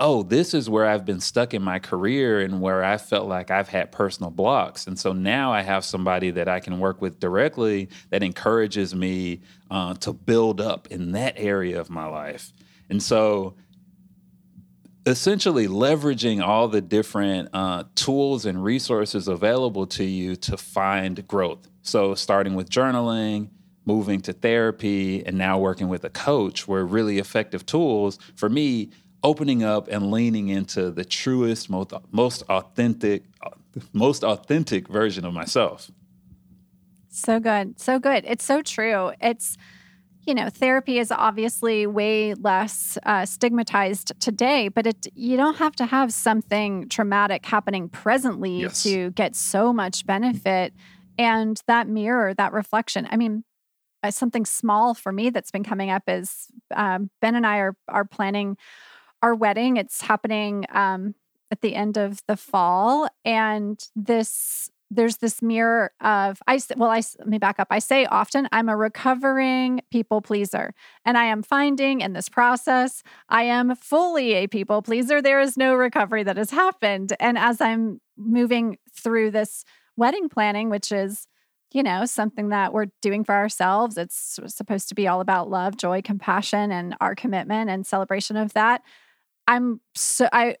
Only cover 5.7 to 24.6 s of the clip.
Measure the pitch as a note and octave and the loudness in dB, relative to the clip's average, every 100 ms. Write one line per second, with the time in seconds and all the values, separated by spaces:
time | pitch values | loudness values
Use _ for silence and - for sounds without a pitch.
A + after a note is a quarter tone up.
5.7 | F#2+ - G2 F#2 F#2 F#2 F2 F2 F#2 F#2 | -2 -2 -4 0 0 0 -2 -2 -2 -4
6.7 | F2+ F#2+ F#2+ F#2+ D#2+ F#2 F#2 D3 D3+ A2+ | -4 -2 -2 -6 -4 -2 0 0 0 0
7.7 | G2+ F#2+ - - G2 F#2+ F2+ G#2+ A2+ G#2+ | 0 -4 -12 -4 -2 -2 -2 0 2 2
8.7 | G#2 F#2+ F#2 F#2 F#2 F2+ F2 - - - | -2 -4 -2 -2 -2 -4 -6 -12 -20 -8
9.7 | F#2+ F2+ F2+ - E2 - A#2 A2+ G2 G#2+ | -6 -6 -6 -8 -8 0 2 4 0 -4
10.7 | - - F2+ F2 F#2+ C3 - G#2 G2 F2+ | -4 -8 -10 -6 -4 -4 -4 -2 -2 -2
11.7 | F2 E2 E2+ D#2 D#2 D2 D2+ - _ _ | -4 -8 -10 -8 -8 -10 -12 -16 _ _
12.7 | _ - G2+ - A2+ A2 G2+ F#2+ - _ | _ -6 -4 0 2 4 2 -4 -10 _
13.7 | _ _ _ _ _ _ _ _ - - | _ _ _ _ _ _ _ _ -20 -20
14.7 | _ - _ - B2 F#3+ G3+ G3 C#3+ G#2 | _ -20 _ -2 0 2 2 2 2 2
15.7 | F#2+ B2+ D#3 D3 B2+ A#2+ G#2 F#2 G#2+ A#2 | 2 2 2 0 0 0 0 2 2 2
16.7 | G#2+ F2+ G#2+ G#2+ G#2+ G2+ F#2+ - F#2+ F#2+ | 0 0 0 0 -2 0 -2 -4 -4 -2
17.7 | F2 - - - C#3 C#3 C3 G#2 F#2 G2 | -2 -4 -4 0 2 2 0 -2 -2 0
18.7 | B2+ - A2+ G#2 G#2 F#2 F2 G#2 B2 B2+ | -2 0 0 0 -2 -2 0 2 2 0
19.7 | G2 F#2+ - F#2+ F#2 F#2 F#2 - F#2+ - | -2 -6 -2 -2 -2 -4 -6 -6 -6 -6
20.7 | G2+ G2 G2 F#2+ F#2 G2 G2+ F2 D2+ - | -2 0 0 -2 -6 -4 0 0 -2 -16
21.7 | _ - A2+ G2 G2 - G2+ G2 F#2+ F#2 | _ -2 2 2 0 2 2 2 -2 -2
22.7 | B2+ C3 B2 A#2 A2+ G#2+ G#2+ G#2 - _ | 0 2 2 0 0 -2 -4 -6 -12 _
23.7 | _ - A2 G2+ G2 F#2 F2+ A#2+ A#2 | _ -2 0 2 -2 -4 -2 2 2